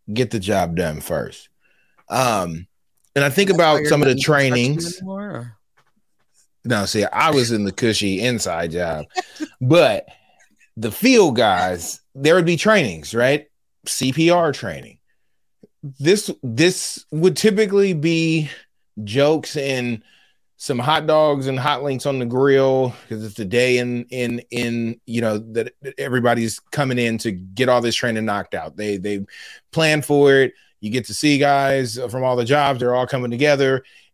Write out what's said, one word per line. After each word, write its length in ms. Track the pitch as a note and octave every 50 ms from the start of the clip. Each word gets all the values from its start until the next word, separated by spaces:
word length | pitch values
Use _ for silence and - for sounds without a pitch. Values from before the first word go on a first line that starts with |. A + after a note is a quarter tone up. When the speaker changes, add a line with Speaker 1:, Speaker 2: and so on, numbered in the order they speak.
| _ - G#2
Speaker 1:
get 180 | A2+ B2+ A2+
the 80 | - A2+
job 360 | F2+ F#2+ G#2+ G2 F2+ E2+ E2+
done 240 | E2+ F2 D#2+ D2+ D2+
first. 480 | - - F2 D2 - - - - - _ _ _ _ _ _ _ _ _ _ _ _ _
Um, 560 | - A#2+ C3 B2 A2 G2+ F2+ F2 D#2+ E2 F2+ _ _ _ _ _ _ _ _ _ _
and 80 | C#3 C#3
I 60 | C#3+
think 180 | C3+ F#3+ G3+ G3
Speaker 2:
That's 100 | F#3+ E3
why 60 | E3+
Speaker 1:
about 160 | D#3 D3+ D3
Speaker 2:
you're 80 | D3+ D3
Speaker 1:
some 140 | D3+ D3 D3
of 60 | C#3
Speaker 2:
not 0 |
Speaker 1:
the 20 | B2+
Speaker 2:
in 40 |
construction 340 | C3+ C3+ - D3+ C#3+ C#3 C3+
Speaker 1:
trainings. 460 | B2 B2 A#2+ C3 D3 D#3+ E3+ E3+ F3 -
Speaker 2:
anymore, 240 | F#3 F#3+ F#3+ G3 G#3 G#3
or? 260 | - A#2 A#2+ B2 A2+ _ _ _ _ _ _ _ _ _ _ _ _ _ _ _ _ _ _ _ _ _ _
Speaker 1:
No, 200 | A#2+ B2 G#2 G2
see, 200 | F#2 - A2 G2+
I 240 | - - G#2 D3+ D#3+
was 220 | D#3 C#3 B2 A2+ A#2
in 120 | G#2+ G#2
the 80 | G2 F#2
cushy 480 | - C3 A2+ G#2+ - G#2 G2 F#2+ F#2
inside 520 | A2 B2 B2 A2 - F#2+ F2 E2 E2+ E2+ D#2
job, 340 | F2 F2 E2 D#2 D#2 D2 - _ - - - -
Speaker 2:
<laughs> 260 | - D4+ - _ _ B2+
Speaker 1:
but 440 | B2 D#3 F3 D#3 B2+ G#2 - - - - _ _ _ _ _ _ _ _ _ _ _ _
the 160 | - A2 A2+ G#2
field 440 | - F#3+ B3+ C4 A#3 G3 D#3+ A#2+
guys, 640 | A2+ A2+ G#2+ F#2+ F2 F2+ F#2 F2+ F2 E2+ - - - _ _ _
there 200 | C3+ C#3 D3+ E3
would 100 | F#3 F3
be 120 | E3 F3
trainings, 580 | D#3 - G#3 A3 G3+ D#3 G#2+ E2+ D#2+ D2 - -
right? 320 | A2+ A#2+ C3 C#3+ D3+ - _ _ _ _ _ _ _ _
C 260 | - - - - C3 C3
P 160 | - D#3+ E3
R 240 | E3+ F3 E3+ D#3 C3+
training. 460 | - - G2+ D#2+ C2+ B1+ A1+ - _ _ _ _ _ _ _ _ _ _ _ _ _ - _ _ _ - C#3+ C3 _
This, 320 | C#3 D#3 G3 G#3 - - - - -
this 640 | B2 A2 A#2 D#3 F3+ F3+ - - - - - - _
would 260 | - D3+ E3 F#3 D3+
typically 580 | - - A3 G#3 G3 A3 G3 G3 G3+ G3+ G3 F3+
be 560 | D3+ C#3+ E3+ E3 E3 E3 E3 D#3+ D#3+ D3+ C#3 - - - _ _ _ _ _ _ - G#2+
jokes 520 | G2+ G#2+ C3 C#3+ D3 D#3+ D3+ C3+ - -
and 460 | D3+ C#3 C#3 C3+ B2+ B2 A#2+ A#2+ G#2+ - _ _ _ _ _ _ _ _ _ _ _
some 200 | - - C3+ A#2+
hot 280 | A#2+ C#3+ D#3 D#3 D3+
dogs 400 | D#3 D#3 D#3 D#3 D3+ C#3+ C#3 C3
and 120 | C3+ C3+ C3
hot 240 | B2+ D3 D3 B2+ C#3
links 220 | C#3+ C3+ B2+ -
on 140 | C#3+ C#3 C3
the 80 | B2
grill 680 | A#2 A#2+ B2+ C#3 C#3+ C#3 C3+ C3+ C3+ C3 C3 C3 B2 A#2+ - - _
'cause 160 | A#2 G#2+ A2
it's 120 | A2 G2+
the 100 | - A2
day 320 | F#2 F#2 A#2+ B2 B2+ B2 B2
in, 260 | B2 B2 B2 A#2+ A#2+ -
in, 320 | B2+ B2+ B2 A#2+ A#2+ A#2+ - _
in, 500 | A#2 A#2+ A#2+ A#2+ A#2 A#2 A#2 A2+ A#2 - _
you 160 | - A2+ A#2 A2+
know, 160 | A2 G#2+ G#2+
that 340 | A2+ A2+ A2 A2+ A2+ B2 _ _ - C3+ -
everybody's 640 | - C#3 C#3 B2 B2+ A#2 A#2+ A#2 A#2+ A2+ A2+ - - _ _
coming 280 | - - C#3+ C3 B2+ B2
in 180 | A#2+ A#2 A2+
to 160 | A2 - A#2 G2
get 380 | F2+ F#2 F#2+ F#2+ G2 B2+ B2+
all 100 | B2+ B2
this 140 | A#2 A#2 A2
training 320 | - - B2 A2+ A2 A2
knocked 280 | A2 G2+ G2+ F#2 - -
out. 220 | F#2 D#2 D#2+ -
They, 220 | - G#2 G#2 G#2 G2
they 260 | F2+ G#2 G#2 G2+ G2+ - - - - - - - _ _ -
plan 300 | E3 E3 D#3 D3+ D3+ C#3
for 320 | - D3 C#3+ C#3+ C#3+ C#3
it. 180 | C3+ C3+ B2 - _ _ _ _ _
You 100 | - G#2+
get 160 | G#2+ B2+ A2
to 80 | - G#2+
see 240 | - - D3+ D3 C3+
guys 600 | C#3+ C#3+ C#3 C#3 C#3 C#3 C#3 C3+ C3 A#2 A2 B2 B2+ A#2
from 140 | G#2 C3 C3
all 120 | B2+ B2+
the 80 | B2 A#2+
jobs. 340 | A2+ C#3 D3 C#3+ C#3 C#3 B2
They're 140 | B2+ B2 B2
all 120 | B2 B2+
coming 240 | A#2+ - C3 B2 A#2+
together 520 | A#2+ A#2+ C#3+ D3 D3 C#3 C#3 C3+ C3+ B2+ - _ _ _ _ _